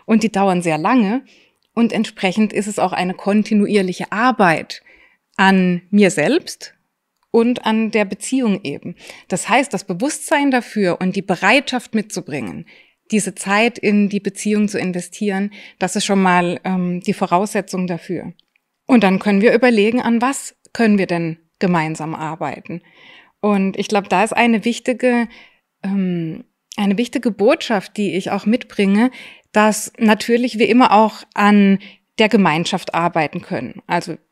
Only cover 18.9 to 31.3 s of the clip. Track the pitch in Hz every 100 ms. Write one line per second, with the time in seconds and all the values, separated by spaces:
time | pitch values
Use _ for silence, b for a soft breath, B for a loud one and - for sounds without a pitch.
18.9 | 254 196 190 208 196 220 226 247 226 208
19.9 | 240 226 233 247 277 - - _ - 226
20.9 | 208 180 170 170 160 _ - 190 175 156
21.9 | 160 160 160 156 160 151 - - 170 b
22.9 | b b b b _ 208 202 196 - 202
23.9 | 202 196 185 220 - 233 226 233 240 -
24.9 | 247 254 240 233 B B B _ _ 196
25.9 | 196 185 175 165 - - _ _ - 202
26.9 | 196 240 277 240 196 202 330 - 214 -
27.9 | - 202 165 185 196 208 240 - - 196
28.9 | 202 247 B B B _ 214 214 208 -
29.9 | - 220 214 - 233 247 214 240 247 254
30.9 | 202 220 - -